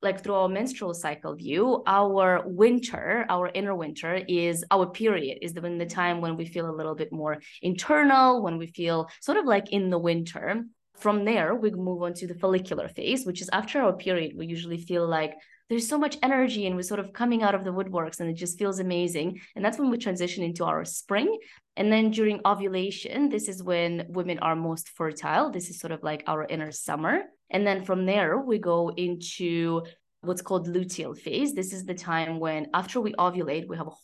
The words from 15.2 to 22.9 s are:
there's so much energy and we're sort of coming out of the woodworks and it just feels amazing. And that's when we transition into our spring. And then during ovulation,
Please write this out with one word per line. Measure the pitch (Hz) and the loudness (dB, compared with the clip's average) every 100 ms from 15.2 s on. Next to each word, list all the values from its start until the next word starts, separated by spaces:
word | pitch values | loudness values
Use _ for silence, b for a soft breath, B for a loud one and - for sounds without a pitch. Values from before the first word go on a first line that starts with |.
| 156 - B B B | -2 -6 B B B
there's | 233 226 | -2 0
so | 302 | 0
much | 294 294 | 0 0
energy | 262 269 254 214 196 | 2 4 2 0 -2
and | 180 | -2
we're | |
sort | 180 208 | -2 -4
of | 190 | -6
coming | - 240 233 | -2 0 4
out | 208 | 4
of | 196 | 2
the | 190 | 0
woodworks | 180 190 180 160 - | -4 -2 -2 -4 -4
and | 170 | -4
it | |
just | 165 175 170 | -4 -6 -2
feels | 202 190 | -2 0
amazing. | 185 175 175 165 165 180 B - | 0 0 0 0 -4 -6 B -4
And | |
that's | 202 233 | -2 0
when | 277 | 0
we | 233 | 0
transition | 233 180 175 175 | 0 -2 -2 -2
into | 170 170 | -4 -2
our | 165 156 | -2 -2
spring. | 165 - - 202 320 440 B B _ - | -4 -8 -2 0 2 -2 B B _ 0
And | 208 | 4
then | 220 220 | 6 4
during | 220 214 208 | 4 2 4
ovulation, | 196 196 196 185 190 | 2 2 0 -2 -2